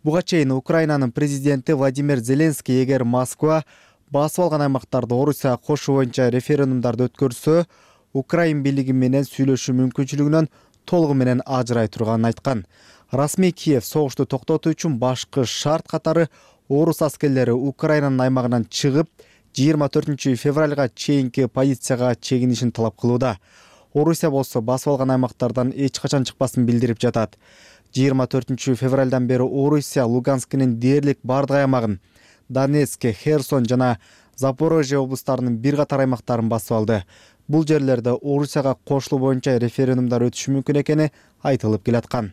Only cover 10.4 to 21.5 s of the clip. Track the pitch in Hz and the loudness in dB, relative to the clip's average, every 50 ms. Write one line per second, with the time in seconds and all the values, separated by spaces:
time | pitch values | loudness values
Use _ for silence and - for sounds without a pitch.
10.4 | 160 - _ _ _ _ _ _ _ - 180 175 165 147 143 135 127 127 123 127 | 0 0 _ _ _ _ _ _ _ -2 2 2 2 2 2 2 2 2 0 0
11.4 | - - 135 127 123 117 120 117 113 104 - - 113 107 113 113 113 113 110 - | -2 -2 -2 -2 -2 0 0 0 0 -2 -2 -4 -2 0 0 0 0 0 -2 -2
12.4 | _ 139 131 110 - _ _ _ _ - - _ _ _ - 127 143 147 - - | _ -4 -4 -4 -6 _ _ _ _ -20 -20 _ _ _ -2 -2 -2 0 0 2
13.4 | 185 180 - - - 165 143 120 - - - 156 151 135 - - 135 - - 127 | 2 0 0 -2 0 0 0 0 0 -2 -2 -2 -2 -2 -2 -4 -4 -4 -4 -6
14.4 | - - 160 151 - 165 156 - - 170 135 113 127 127 127 - - _ - 139 | -2 -2 -2 0 0 -2 -2 -2 -2 -4 -2 0 0 -2 -2 -2 -8 _ -2 -2
15.4 | 123 - - - - 147 156 160 - - - 156 _ 160 160 170 165 - _ _ | -2 -2 -4 -4 -2 -2 -2 -2 -4 -6 -8 -4 _ 0 0 0 0 -2 _ _
16.4 | _ _ _ _ _ _ 135 143 160 165 156 - 165 147 - - - 147 135 131 | _ _ _ _ _ _ 0 2 2 2 0 0 -2 -4 -2 -2 -2 0 2 2
17.4 | 123 120 117 127 131 139 131 - 160 156 151 151 143 139 131 127 127 131 131 131 | 2 2 0 0 -2 -4 -4 -2 -2 0 0 2 2 0 0 0 0 0 0 0
18.4 | 123 120 120 120 110 - - - - 143 131 151 170 _ _ _ - _ _ _ | 0 0 0 0 -2 -4 -6 -2 -2 0 2 0 -2 _ _ _ -20 _ _ _
19.4 | _ _ _ - 131 151 156 151 147 139 - 151 - 151 143 131 - 139 127 113 | _ _ _ 0 2 2 2 2 0 0 0 -2 -2 -2 -6 -2 0 -2 -2 0
20.4 | - 147 135 151 156 147 143 139 139 120 _ - - - 147 139 131 123 - 135 | 0 -2 0 2 0 0 0 0 -2 -2 _ -6 -2 0 0 0 0 -2 0 -2
21.4 | 131 113 | -2 -2